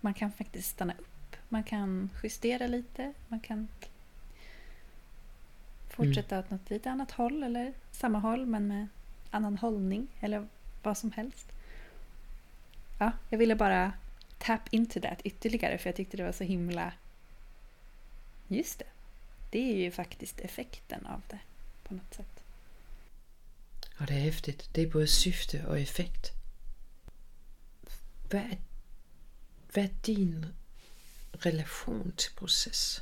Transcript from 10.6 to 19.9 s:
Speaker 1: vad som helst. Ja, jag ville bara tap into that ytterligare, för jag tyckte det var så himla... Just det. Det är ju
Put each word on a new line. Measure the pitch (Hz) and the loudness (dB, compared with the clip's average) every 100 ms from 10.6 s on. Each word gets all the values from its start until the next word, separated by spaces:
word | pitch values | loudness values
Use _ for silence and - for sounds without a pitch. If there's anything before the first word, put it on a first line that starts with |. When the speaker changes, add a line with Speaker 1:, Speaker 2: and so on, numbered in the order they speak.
| - - | -12 -4
Speaker 1:
vad | - 208 | 0 0
som | 220 | 0
helst. | 214 233 - - - - - - - - - - - - - - - - - | -2 -6 -6 -12 -12 -10 -12 -12 -12 -12 -12 -10 -12 -12 -16 -14 -12 -8 2
Ja, | 208 226 - | 2 2 0
jag | 220 | 6
ville | 226 220 | 8 8
bara | 208 185 185 - - - - - | 8 8 6 0 -10 -14 -16 -6
tap | - 226 - | 2 2 4
into | 220 226 - | 4 4 2
that | - - | 0 -2
ytterligare, | 202 - 226 226 - 175 | -4 -2 0 2 2 2
för | - | 0
jag | 180 | -2
tyckte | 190 196 | -2 -2
det | |
var | 175 | -2
så | 180 | 0
himla... | 185 185 175 170 170 - - - - - - - - - - - - - - - - | 2 2 2 0 -2 -4 -16 -18 -18 -16 -16 -16 -18 -18 -18 -16 -14 -14 -14 -14 -2
Just | 196 349 - | 0 0 -4
det. | - - - - - - - | -10 -12 -16 -16 -14 -12 -2
Det | 208 254 | 2 4
är | 208 | 4
ju | 180 | 2